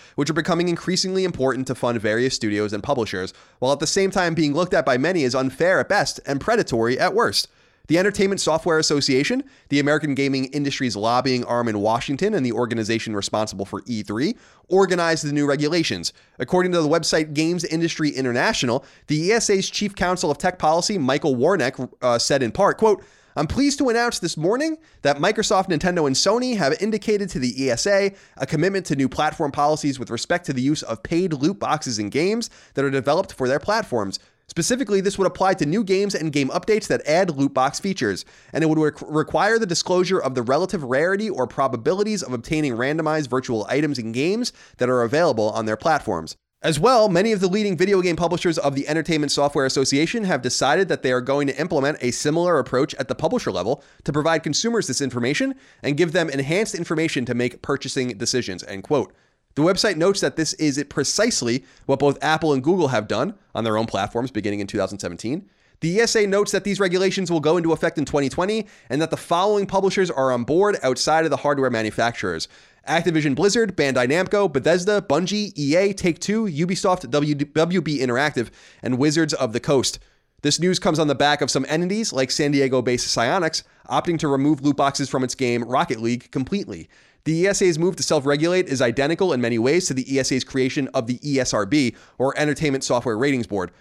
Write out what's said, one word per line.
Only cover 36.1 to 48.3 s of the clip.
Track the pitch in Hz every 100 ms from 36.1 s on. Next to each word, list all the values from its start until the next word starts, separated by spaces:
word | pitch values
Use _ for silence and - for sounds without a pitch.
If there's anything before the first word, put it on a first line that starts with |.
and | 185 156
game | 143 131
updates | 175 - 214 -
that | 127 143
add | 160 190 139
loot | 139
box | 131 135 -
features, | 196 190 107 92 - - -
and | -
it | 160
would | 156
requ-, | 151 - -
require | 151 151 160 202 226
the |
disclosure | 208 165 - 180 180 185
of | 131
the | 127
relative | 117 143 185 185
rarity | 127 131 170 196 214
or | 127 120
probabilities | - 135 120 143 185 214 208
of | 127
obtaining | 123 - 156 147
randomized | 113 131 160 156 156 131
virtual | 127 131 110 95
items | 131 151 135
in | 113
games | 117 160 220 240 - - -
that | 123
are | 127
available | 117 147 170 113 107
on | 110
their | 107 110
platforms." | 170 147 - 85 80 - _ _
As | 165 147
well, | 226 254 214
many | 170 226
of | 208
the | 190
leading | 208 208 160
video | 185 190
game | 180 165
publishers | 170